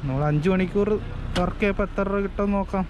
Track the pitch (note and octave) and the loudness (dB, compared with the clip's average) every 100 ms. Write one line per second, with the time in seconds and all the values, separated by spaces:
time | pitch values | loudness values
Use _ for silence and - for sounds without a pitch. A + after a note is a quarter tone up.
0 | C#3 C3 D3+ D3+ E3 F#3 F#3 G3+ G3+ G#3+ | -2 0 2 2 2 2 2 2 2 0
1 | - - - - F3 - G#3 G3 G3 - | -2 -6 -4 0 0 0 0 0 -2 0
2 | G3 G3+ G3 - G3+ G3+ F#3+ G3 | 0 0 -2 -2 0 0 0 -2